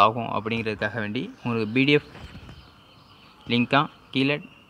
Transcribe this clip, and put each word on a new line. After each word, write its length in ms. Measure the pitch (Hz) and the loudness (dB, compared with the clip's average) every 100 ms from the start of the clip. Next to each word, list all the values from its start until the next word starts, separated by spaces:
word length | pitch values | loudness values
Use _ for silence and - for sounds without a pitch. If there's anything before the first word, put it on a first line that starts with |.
| 104 | 4
ஆகும். 260 | 117 117 104 | 4 -4 -4
அப்படிங்கிறதுக்காக 600 | 107 113 110 104 107 120 | -4 -4 -4 -4 -4 -4
வேண்டி 200 | 104 117 196 - | -4 -4 -6 -8
உங்களுக்கு 260 | 123 117 107 123 | -4 -2 0 2
பி 80 | 139 | 4
டி 60 | 147 | 2
எஃப் 100 | - - - - - - - - - - - - - - - | 0 -16 -18 -18 -20 -20 -20 -20 -20 -20 -20 -20 -20 -16 -2
லிங்காக 320 | 120 117 139 156 - - 131 | 0 2 2 0 -6 -6 -2
கீழே 220 | 139 147 - - | -2 -2 -8 -20